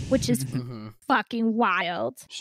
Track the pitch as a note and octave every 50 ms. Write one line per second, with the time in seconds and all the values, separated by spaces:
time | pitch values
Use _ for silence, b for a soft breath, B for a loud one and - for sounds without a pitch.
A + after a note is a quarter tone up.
0 | B2+ - F3 F3+ - - - B2+ C3+ B2 A#2+ B2+ B2 B2 B2 A2 G#2+ G#2+ G2+ -
1 | _ - C4+ A#3 - - - A#3 A3+ A3+ G#3+ A3+ A#3 G3+ F3+ F3+ F#3 E3+ F3 F3
2 | A3 A#3+ B3+ - - - - -